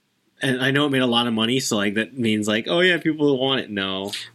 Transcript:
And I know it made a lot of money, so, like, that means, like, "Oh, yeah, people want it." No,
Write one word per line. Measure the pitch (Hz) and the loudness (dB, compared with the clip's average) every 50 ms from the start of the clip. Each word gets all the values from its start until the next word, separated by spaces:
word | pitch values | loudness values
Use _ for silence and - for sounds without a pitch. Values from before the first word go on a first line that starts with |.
| _ _ _ _ _ _ _ _ | _ _ _ _ _ _ _ _
And | - 135 127 127 | -2 -2 -2 0
I | 127 135 | 0 0
know | 135 143 147 | 2 2 2
it | 147 | 2
made | 135 131 | 2 2
a | 127 | 2
lot | 123 117 117 120 | 2 2 2 2
of | 120 113 | 0 0
money, | 110 110 113 127 135 | 0 0 2 0 0
so, | 131 - 120 | 0 0 0
like, | 104 101 104 98 | 0 0 0 0
that | 110 110 - - | -2 -4 -4 -6
means, | 135 117 110 107 107 104 | -4 -2 0 0 0 0
like, | 110 107 113 117 - | 0 0 0 0 0
"Oh, | 170 170 | 0 2
yeah, | 180 185 175 160 | 4 2 2 2
people | - 165 151 156 147 147 139 123 | 0 -2 0 2 2 2 2 2
want | 131 135 135 123 | 0 0 0 -2
it." | - - | -2 -4
No, | 104 98 95 95 95 95 95 101 104 - - - - | -4 -4 -2 -2 -4 -4 -6 -6 -8 -10 -12 -14 -2